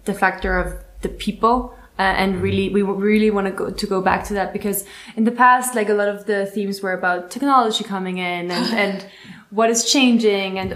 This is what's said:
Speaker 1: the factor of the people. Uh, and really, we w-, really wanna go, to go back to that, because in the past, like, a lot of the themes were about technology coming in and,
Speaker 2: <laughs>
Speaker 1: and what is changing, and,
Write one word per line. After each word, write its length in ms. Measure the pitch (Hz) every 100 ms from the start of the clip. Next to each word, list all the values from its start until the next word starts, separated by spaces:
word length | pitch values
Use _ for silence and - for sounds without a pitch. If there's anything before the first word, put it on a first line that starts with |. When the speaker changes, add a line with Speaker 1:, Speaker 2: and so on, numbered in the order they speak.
Speaker 1:
the 100 | -
factor 440 | 196 190 185 190 185
of 240 | 160 - - -
the 60 | -
people. 680 | - - - 226 247 - - - -
Uh, 60 |
and 400 | 190 - 190 185
really, 260 | 196 196 196
we 100 | 196
w-, 180 | 196 190
really 320 | 202 214 214
wanna 220 | 202 196
go, 180 | 190 180
to 160 | - 208
go 140 | 190
back 220 | 190 185
to 100 | -
that, 180 | 202 185
because 320 | 208 208 196 - - - -
in 60 |
the 60 | 226
past, 460 | 240 254 254 247 233
like, 120 | 208
a 60 |
lot 140 | 208 202
of 180 | 202 220
the 180 | 202 196
themes 360 | 214 196 196
were 100 | 196
about 380 | 180 185 180 175
technology 540 | 240 277 269 226 220
coming 340 | 202 196 185 185
in 320 | 180 175 175
and, 240 | 180 240
Speaker 2:
<laughs> 0 |
Speaker 1:
and 320 | 220 202 185 - - - - -
what 200 | 202 226
is 180 | 233 -
changing, 680 | 285 254 226 220 196 190 190
and, 140 | 190